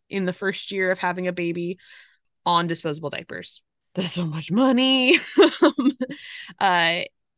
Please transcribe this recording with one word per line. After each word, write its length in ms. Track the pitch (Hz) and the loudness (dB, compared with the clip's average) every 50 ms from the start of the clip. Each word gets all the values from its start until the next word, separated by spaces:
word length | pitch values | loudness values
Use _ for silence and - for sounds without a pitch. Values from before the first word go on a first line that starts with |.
| _ - | _ -8
in 160 | - 196 185 | -6 -4 -2
the 80 | 180 180 | -2 -4
first 380 | - 202 190 185 - - - | -2 -4 -4 -4 -4 -8 -8
year 200 | 202 190 190 185 | -4 -2 0 0
of 80 | 185 180 | 0 0
having 280 | - 180 175 185 180 180 | -2 -4 -2 -2 -4 -4
a 60 | 175 | -4
baby 460 | 180 175 170 170 170 175 175 185 _ _ - - - - _ _ _ _ _ _ _ - | -4 -4 -4 -4 -4 -6 -6 -8 _ _ -20 -20 -20 -20 _ _ _ _ _ _ _ -2
on 220 | 175 175 170 170 170 | 2 2 2 2 0
disposable 420 | 165 - - 160 147 156 165 143 | -4 -4 -4 -6 -6 -6 -8 -8
diapers. 520 | - - - - - - 170 - - - _ _ _ _ _ _ - | -8 -8 -12 -12 -14 -14 -12 -14 -16 -18 _ _ _ _ _ _ -6
There's 160 | 190 185 170 | -4 -4 -2
so 140 | - 170 180 | -2 -2 -4
much 260 | 160 151 160 151 - | -4 -4 -6 -6 -2
money. 680 | 175 233 269 262 254 247 262 262 262 262 254 254 311 - - | 2 2 4 4 4 4 4 2 2 2 4 4 4 2 2
<laughs> 60 | - - 294 - 330 - - - 285 - - 240 277 - - 254 - - - - - - - - - 185 - | 0 4 6 6 6 6 4 2 2 4 4 0 0 0 0 -6 -8 -8 -14 -16 -16 -16 -16 -16 -16 -6 0
Uh, 420 | 202 196 180 175 170 165 170 180 - - _ _ _ _ _ | 0 2 4 4 4 2 2 0 -4 -8 _ _ _ _ _